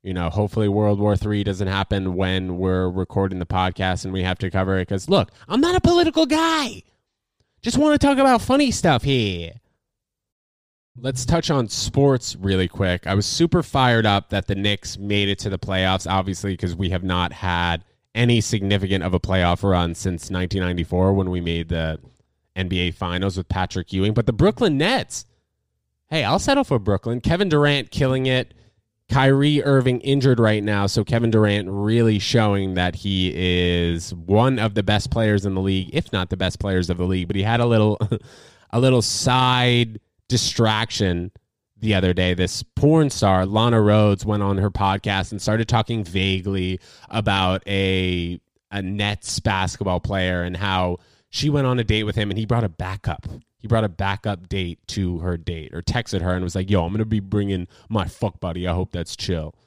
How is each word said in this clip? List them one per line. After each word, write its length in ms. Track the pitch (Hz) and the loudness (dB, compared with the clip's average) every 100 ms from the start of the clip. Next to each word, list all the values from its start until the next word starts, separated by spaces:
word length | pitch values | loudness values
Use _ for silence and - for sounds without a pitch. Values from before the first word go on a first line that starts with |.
you 100 | 98 | -6
know, 160 | 90 85 | -4 -2
hopefully 400 | 104 104 - 104 | 0 -2 0 0
World 320 | 101 104 101 | 2 2 2
War 160 | 104 101 | 2 0
Three 260 | 107 104 | 0 -2
doesn't 240 | 101 95 98 | -2 -2 -2
happen 480 | 98 98 101 95 92 | -2 -2 -2 -2 -2
when 440 | 92 92 92 90 | 0 -2 -4 -2
we're 280 | 92 92 92 | 0 0 0
recording 520 | 90 90 101 98 92 | -2 -4 -2 -2 -4
the 60 | 87 | -4
podcast 600 | 92 92 - 92 90 95 | 0 -2 -2 -2 -2 -4
and 80 | |
we 100 | 95 | -4
have 140 | 92 92 | -4 -4
to 120 | 95 | -2
cover 280 | 95 95 95 | -2 0 -2
it. 100 | 90 | -2
'Cause 220 | 98 - | -6 0
look, 220 | 190 101 _ - | 0 0 _ -4
I'm 100 | 226 | 0
not 160 | 330 359 | 2 2
a 60 | |
political 440 | - 349 330 320 302 | 4 4 2 2 0
guy. 580 | 311 330 320 262 92 _ _ _ _ _ _ _ _ | 2 0 0 -4 -10 _ _ _ _ _ _ _ _
Just 160 | 233 254 | -2 2
wanna 200 | 302 294 | 4 4
talk 200 | 285 269 | 4 4
about 240 | 269 233 | 4 4
funny 300 | - 269 277 | 2 2 2
stuff 320 | - 175 127 | 2 2 2
here. 520 | 143 131 104 87 82 113 _ _ _ _ _ _ _ _ _ _ _ _ _ 123 | 2 0 0 -4 -10 -16 _ _ _ _ _ _ _ _ _ _ _ _ _ -8
Let's 300 | 127 127 123 | -6 -4 0
touch 260 | 165 - | 0 2
on 160 | 143 113 | 0 0
sports 720 | - - - 139 131 - - | -4 -2 2 4 2 -2 -6
really 320 | 98 95 92 | 0 2 0
quick. 360 | - 95 90 - | 0 0 0 0
I 100 | 98 | 0
was 100 | 104 | 0
super 360 | - 165 180 | 0 2 2
fired 440 | - 143 127 117 110 | 0 2 4 4 4
up 240 | 101 - | 2 0
that 180 | 101 - | -4 -2
the 80 | 98 | -2
Knicks 420 | 101 101 - 98 | -2 -2 -6 -10
made 300 | 101 101 101 | -2 0 0
it 120 | 98 | -2
to 100 | 107 | -6
the 100 | 92 | -6
playoffs, 500 | - 95 92 95 - | -4 0 0 0 0
obviously, 460 | 95 95 92 101 90 | -2 -2 -4 -6 -4
'cause 180 | 90 | -4
we 180 | 85 95 | -4 -4
have 120 | 90 | -2
not 300 | 92 90 87 | -2 -2 -2
had 500 | - 92 87 87 82 _ _ _ 113 | -4 -4 -2 -2 -4 _ _ _ -2
any 240 | 120 120 | 2 2
significant 640 | - 110 98 101 95 95 | 0 -2 0 0 0 -2
of 100 | 87 | 0
a 60 | 90 | -2
playoff 420 | - 92 87 87 | 0 2 2 2
run 320 | 98 90 85 | 2 0 0
since 360 | 82 95 87 - | -4 -6 -6 -6
nineteen 320 | 92 90 98 | -6 -4 -2
ninety-four 500 | 90 87 82 90 95 | -2 -2 -2 0 2
when 200 | 98 92 | 2 0
we 100 | 90 | -2
made 260 | 85 85 82 | -4 -4 -4
the 320 | 85 80 78 - _ _ _ _ 95 | -4 -4 -6 -12 _ _ _ _ -6
N 140 | 92 | -2
B 100 | 92 | 0
A 120 | 87 | -2
Finals 440 | - 87 90 98 92 | -2 -4 -2 -2 -4
with 140 | 87 | -4
Patrick 420 | 95 92 95 85 | -4 -2 -4 -4
Ewing. 220 | 95 101 | -2 0
But 120 | 110 113 | 0 -2
the 60 | |
Brooklyn 460 | 110 180 220 226 139 | 2 2 2 0 2
Nets, 480 | 175 254 - - - _ _ _ _ _ _ _ _ | 0 0 -4 -12 -16 _ _ _ _ _ _ _ _
hey, 160 | 156 | -2
I'll 160 | 110 175 | 0 0
settle 240 | - 277 | 2 0
for 160 | 254 127 | 2 0
Brooklyn. 400 | 98 98 113 120 | 0 -2 -2 -4
Kevin 300 | - 170 196 | -2 0 2
Durant 420 | 151 147 143 - | 2 2 2 -2
killing 340 | - 135 131 131 | -2 0 0 2
it. 260 | 127 - - _ _ _ _ _ | 0 -2 -12 _ _ _ _ _
Kyrie 540 | 139 135 139 143 147 | 2 4 6 4 2
Irving 380 | 143 135 127 123 | 4 4 4 0
injured 360 | 135 139 131 120 | 0 2 4 4
right 240 | 110 107 | 4 4
now, 240 | 104 104 101 | 0 0 0
so 200 | - 104 | 0 0
Kevin 260 | 117 120 | 0 4
Durant 380 | 110 107 101 92 | 4 4 2 -2
really 500 | 101 104 117 117 104 | -2 0 4 4 2
showing 540 | - 117 107 98 95 | 2 2 4 2 0
that 200 | 90 90 | 0 -2
he 380 | 85 101 95 92 | -2 -2 0 0
is 800 | - 92 90 90 87 85 85 - | 0 0 2 2 2 0 -2 -6
one 460 | 85 85 101 127 127 | -12 2 4 4 2
of 140 | 110 104 | 0 0
the 80 | |
best 280 | 98 104 - | 2 0 0
players 340 | 117 110 104 98 | 0 2 2 0
in 100 | 95 | -2
the 60 | |
league, 300 | 95 95 90 | 0 0 -2
if 180 | - - | -4 -4
not 180 | 98 90 | -4 -4
the 60 | 92 | -2
best 240 | 92 - | -4 -2
players 300 | 104 92 87 | -2 0 0
of 80 | 87 | -2
the 80 | 90 | 0
league. 220 | 95 87 | -2 -2
But 100 | 98 | -2
he 60 | |
had 180 | 101 120 | 0 2
a 40 | 120 | 4
little, 320 | 113 107 104 104 110 - - | 4 4 2 -2 -4 -6 -20
<laughs> 340 | - _ _ | -20 _ _
a 120 | 120 | 2
little 200 | 131 127 | 4 4
side 1000 | 110 - 131 127 127 127 123 120 113 107 _ _ _ | 2 -2 0 2 2 2 2 2 0 -4 _ _ _
distraction 1040 | 123 - - 110 107 117 - 98 87 90 _ _ _ _ _ | -2 0 0 2 2 -2 -2 0 0 -6 _ _ _ _ _
the 160 | 110 98 | 0 2
other 180 | 92 | 2
day. 200 | 90 90 | 2 0
This 300 | 90 92 - | 0 -2 -4
porn 460 | - - 147 160 147 | -8 0 4 4 2
star, 360 | - 104 95 92 | 2 2 2 2
Lana 320 | 107 120 117 | 2 4 4
Rhoades, 480 | 104 107 107 98 107 | 6 6 4 2 0
went 180 | 104 | -2
on 140 | 101 98 | 0 0
her 120 | 101 | 0
podcast 600 | - 98 98 107 98 95 | 0 0 0 -2 -4 -4
and 100 | 101 | -6
started 280 | - 110 113 | -2 0 2
talking 340 | 117 113 117 | 0 0 -4
vaguely 800 | 87 95 95 95 95 98 92 92 - - - | -4 -2 0 0 -2 -4 -4 -6 -10 -20 -8
about 540 | 110 104 98 92 95 - | -4 0 0 2 0 -2
a, 760 | 98 95 95 92 90 85 87 _ _ _ | -2 0 0 0 -2 -4 -8 _ _ _
a 100 | 101 | -8
Nets 580 | 92 101 104 104 - - | -6 -4 -4 -6 -8 -6
basketball 640 | 107 95 95 - 98 90 | -2 0 -2 -4 -4 -2
player 420 | - 98 92 90 | -2 -2 0 -2
and 140 | 87 90 | -4 -4
how 400 | 101 92 92 87 _ _ _ | -2 0 0 -4 _ _ _
she 200 | - 143 | -4 -2
went 160 | 143 131 | 0 0
on 140 | 123 | 0
a 40 | 110 | 0
date 180 | 107 | 0
with 140 | 104 107 | 0 -2
him 120 | 104 | -2
and 80 | 101 | -4
he 80 | 107 | -2
brought 200 | 120 107 | 0 -2
a 40 | |
backup, 560 | 80 92 98 - 78 - - _ _ 107 | -4 -8 -6 -6 -8 -10 -16 _ _ -2
brought 160 | 113 | 0
a 60 | 107 | 0
backup 600 | 82 98 95 107 95 90 | -2 -4 -2 -4 -6 -6
date 300 | 98 87 82 - | -6 -6 -8 -8
to 320 | - 92 85 | -4 -2 -2
her 180 | 87 85 | -4 -4
date 360 | 78 82 78 | -6 -10 -10
or 80 | 82 | -8
texted 400 | - 123 - 95 | -4 -4 -4 -4
her 120 | 90 | -2
and 100 | 90 | -2
was 120 | 90 95 | -2 -4
like, 140 | 92 | 0
"Yo, 140 | 101 | 0
I'm 80 | 85 | 0
gonna 140 | 107 110 | -2 -2
be 140 | 110 | -2
bringing 480 | 95 101 101 92 87 - - | -2 -2 -2 -4 -6 -14 -6
my 160 | 110 87 | -4 -4
fuck 340 | - 107 - | -4 -6 -4
buddy. 280 | 90 85 90 | -8 -4 -2
I 60 | |
hope 180 | 85 92 | -2 -2
that's 240 | 90 82 - | -6 -8 -8
chill." 380 | - 85 76 - | -4 -4 -6 -14